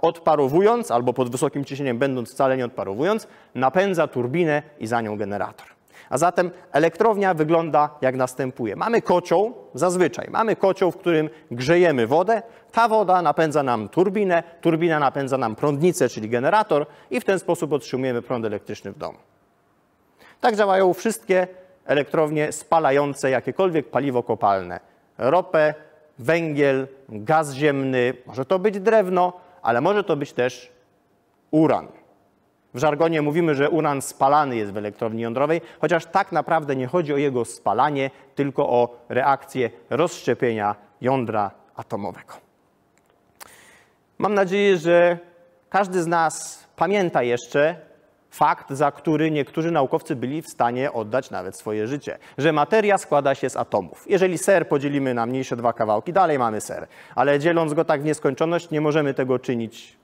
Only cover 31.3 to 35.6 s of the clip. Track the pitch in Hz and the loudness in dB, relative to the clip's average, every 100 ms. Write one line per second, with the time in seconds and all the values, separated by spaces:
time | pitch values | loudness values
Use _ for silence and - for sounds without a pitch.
31.3 | _ - 151 156 104 73 - _ _ _ | _ -4 2 4 2 -2 -18 _ _ _
32.3 | _ _ _ _ 123 151 147 165 160 147 | _ _ _ _ -2 0 2 2 2 0
33.3 | 151 170 139 143 160 151 139 - - 139 | 0 0 2 2 2 0 -2 -6 0 2
34.3 | 147 143 120 104 101 104 - 117 113 117 | 4 2 -2 -4 -6 -8 -6 -6 -4 -4
35.3 | 117 147 165 | -2 0 -2